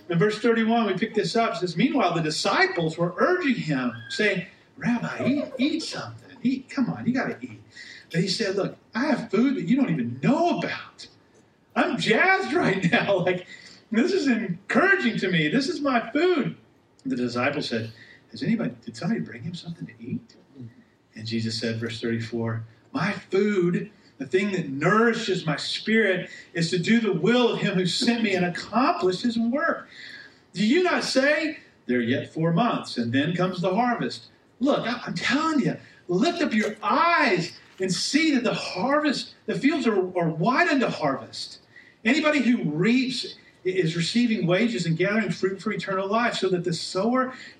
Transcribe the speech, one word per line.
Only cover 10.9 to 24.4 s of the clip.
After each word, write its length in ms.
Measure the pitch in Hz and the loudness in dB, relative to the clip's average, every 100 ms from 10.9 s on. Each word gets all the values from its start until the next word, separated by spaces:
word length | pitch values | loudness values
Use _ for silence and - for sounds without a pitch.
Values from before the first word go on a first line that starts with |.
| - - - _ _ _ _ _ - | -20 -20 -20 _ _ _ _ _ -2
I'm 220 | 339 247 | 0 0
jazzed 560 | 185 233 370 381 381 | 2 4 4 2 2
right 380 | 320 233 190 175 | 0 2 2 2
<laughs> 0 | |
now. 280 | 233 - 190 | 2 2 2
Like, 280 | 180 175 - - - - _ | 2 -2 -4 -18 -20 -20 _
this 200 | 214 349 | 0 2
is 160 | 370 277 | 2 2
encouraging 880 | 214 185 165 - 220 370 381 247 175 | 0 0 -6 -2 2 4 4 2 -2
to 120 | 190 | 0
me. 160 | 165 151 | 0 2
This 220 | 220 320 | 0 0
is 100 | 294 | -2
my 300 | 277 247 233 | 0 0 0
food.' 440 | 294 359 330 175 - - _ _ _ 131 | 0 2 2 -2 -8 -16 _ _ _ -8
The 100 | 123 | -4
disciple 460 | 123 120 131 139 | -4 -2 -2 -2
said, 320 | - 117 113 - - - _ | -4 -4 -6 -12 -20 -20 _
'Has 120 | - | -6
anybody, 320 | - 226 - - | -2 -2 -2 -8
did 140 | - - | -14 -8
somebody 240 | 170 226 | -4 -4
bring 220 | - 120 | -6 -10
him 120 | 165 - | -12 -10
something 320 | 165 - 220 | -12 -12 -14
to 60 | 110 | -14
eat?' 360 | 117 - - - _ 135 120 - _ _ _ - | -10 -10 -10 -20 _ -18 -18 -20 _ _ _ -14
And 120 | 113 | -6
Jesus 320 | 113 113 110 | -4 -4 -4
said, 200 | 117 113 | -4 -4
verse 220 | 117 - | -6 -6
thirty-four, 640 | 120 113 - 117 113 113 - - _ | -4 -4 -4 -4 -4 -4 -8 -16 _
'My 200 | 139 196 | -4 -2
food, 800 | 196 - 196 214 196 175 175 - - _ - | -4 -2 0 2 2 2 0 -4 -12 _ -14
the 80 | 135 | -2
thing 260 | 185 | 0